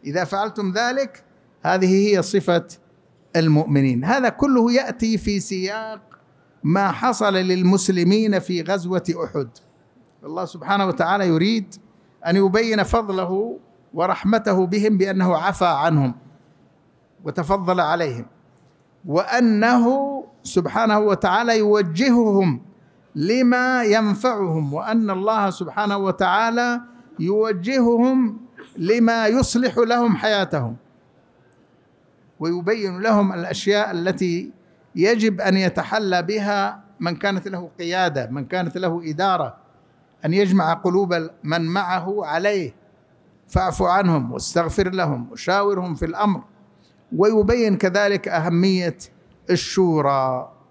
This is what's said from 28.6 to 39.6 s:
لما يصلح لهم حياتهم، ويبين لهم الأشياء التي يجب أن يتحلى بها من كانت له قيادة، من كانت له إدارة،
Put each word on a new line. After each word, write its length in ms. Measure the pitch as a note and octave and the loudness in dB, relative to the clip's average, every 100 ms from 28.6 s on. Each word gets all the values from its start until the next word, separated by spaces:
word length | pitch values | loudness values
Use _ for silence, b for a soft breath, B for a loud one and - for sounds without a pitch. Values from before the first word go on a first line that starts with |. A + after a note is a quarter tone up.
| - - | -20 -8
لما 500 | E3+ A#3 A3+ A#3 A3 | 0 2 4 2 2
يصلح 520 | A#3+ B3+ A#3 B3+ A#3 | 2 2 0 0 0
لهم 380 | A#3 A#3+ A#3+ E3+ | 2 2 2 2
حياتهم، 600 | G#3+ G#3 F#3 D#3 A#2 A#2+ _ _ _ _ _ _ _ _ _ _ _ _ _ _ _ _ | 0 0 0 -2 -4 -8 _ _ _ _ _ _ _ _ _ _ _ _ _ _ _ _
ويبين 600 | D#3+ F3 F3 A3+ G3 F3+ | -4 -2 -2 -2 -2 -4
لهم 320 | G#3+ G#3 G3+ | 2 2 2
الأشياء 580 | F#3 F3+ E3+ - G3+ G#3+ | -2 -8 -6 0 0 0
التي 640 | F3+ F3 F3+ F#3 E3+ - - b b b | -2 -4 -2 -2 -4 -6 -18 b b b
يجب 460 | - F#3 A#3 A3 F#3 | 0 2 4 2 0
أن 160 | G3 F#3+ | 0 2
يتحلى 640 | F#3 - D#3 A3 G3+ F#3 | 2 -2 -4 -2 0 -2
بها 580 | E3+ G#3+ G3+ G3+ G3 G#3 - _ | -2 -4 -2 -2 -2 -6 -20 _
من 160 | E3+ E3 | -6 -4
كانت 320 | G3+ G3 F#3+ | -4 -4 -6
له 220 | F#3 F3 - | -10 -12 -10
قيادة، 480 | E3+ F3+ F3+ C#3 A2+ | -6 0 0 -2 -6
من 180 | C3+ | -8
كانت 320 | C3 F#3 F3 F3+ | -6 -4 -4 -4
له 340 | F3 E3+ E3 | -4 -4 -6
إدارة، 460 | D3+ G3 F#3 C3+ - | -2 0 0 -2 -8